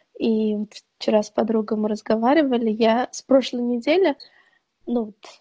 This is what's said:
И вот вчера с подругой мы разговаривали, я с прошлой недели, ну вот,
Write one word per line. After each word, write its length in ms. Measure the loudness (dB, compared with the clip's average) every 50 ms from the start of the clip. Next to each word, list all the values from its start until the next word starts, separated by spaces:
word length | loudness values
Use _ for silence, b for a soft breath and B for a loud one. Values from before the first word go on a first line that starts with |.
| b b -10 -4
И 380 | -2 0 0 0 0 -2 -2
вот 160 | -4 -6 -8 -12 -20 -20 _ _ -8
вчера 240 | -2 0 0 0 0
с 60 | 0
подругой 480 | -2 -4 -2 0 0 -2 -2 -2 -2 -2
мы 100 | -2 -4
разговаривали, 800 | -4 -4 -4 -2 -2 0 2 2 4 4 2 2 0 0 0 -2
я 380 | 0 2 2 2 2 0 -2 -6
с 100 | -8 -8
прошлой 400 | 0 2 2 2 2 0 -4 -4
недели, 540 | -4 -2 -4 -2 0 0 2 4 4 2 0 -2 b b b b b b b b b b _ _ _
ну 200 | -4 -4 -4 -4
вот, 100 | -6 -10 _ -20 -20 -20 _